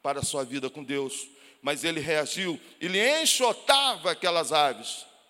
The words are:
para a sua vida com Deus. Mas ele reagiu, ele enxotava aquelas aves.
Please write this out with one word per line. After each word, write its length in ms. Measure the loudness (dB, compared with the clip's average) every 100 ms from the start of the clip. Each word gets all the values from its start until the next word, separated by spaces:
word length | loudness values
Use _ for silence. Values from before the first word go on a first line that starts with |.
para 180 | -2 -2
a 40 |
sua 220 | -2 -4
vida 240 | -4 -4 -6
com 140 | -8
Deus. 440 | -4 -4 -4 -8 -14 -18 -20 _
Mas 220 | -4 -2
ele 160 | -2 -2
reagiu, 600 | 0 0 0 -2 -4 -4 -10 -8
ele 200 | -2 2 4 4
enxotava 920 | 2 2 2 0 2 4 2 0 -2
aquelas 420 | 0 2 2 2
aves. 520 | 2 2 0 -10 -12 -14 _